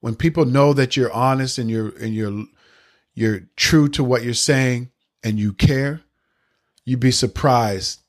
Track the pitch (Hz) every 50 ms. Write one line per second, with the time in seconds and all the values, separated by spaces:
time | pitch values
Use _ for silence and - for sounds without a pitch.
0 | - 117 113 - - 165 151 170 156 127 127 139 143 147 143 139 135 123 - 139
1 | 127 113 - 113 123 131 135 135 131 131 - - 123 113 113 113 110 107 - -
2 | 120 110 110 107 110 104 101 104 107 - _ _ _ _ _ _ _ _ _ _
3 | _ _ _ - 110 110 107 95 85 _ _ - - - - 156 147 143 143 -
4 | 139 123 127 120 117 120 117 - - - 143 135 131 127 123 120 123 123 _ _
5 | _ _ _ _ - 113 107 107 104 104 101 _ - - 139 131 135 143 147 160
6 | _ _ _ _ _ _ _ _ _ _ _ _ _ _ _ _ _ - 127 123
7 | 120 131 120 - - 110 - - - 143 127 120 117 107 101 95 92 - - -
8 | _